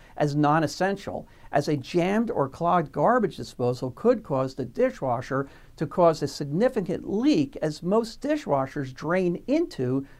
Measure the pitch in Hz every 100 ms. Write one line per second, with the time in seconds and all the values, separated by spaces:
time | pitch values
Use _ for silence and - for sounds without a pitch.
0 | - - 147 147 147 156 147 - 190 196
1 | - 92 - - - - 147 147 - 175
2 | 175 208 233 - 135 - 170 180 156 -
3 | 165 247 196 - 120 - 123 123 127 -
4 | 220 247 - 131 131 135 123 - 254 -
5 | 135 120 - 135 139 - - - 156 -
6 | 170 160 139 - 147 156 254 254 180 160
7 | - 196 277 226 135 - 156 151 170 214
8 | 226 - 285 302 214 139 135 - 131 131
9 | 151 185 180 175 - 302 339 - 123 135
10 | 139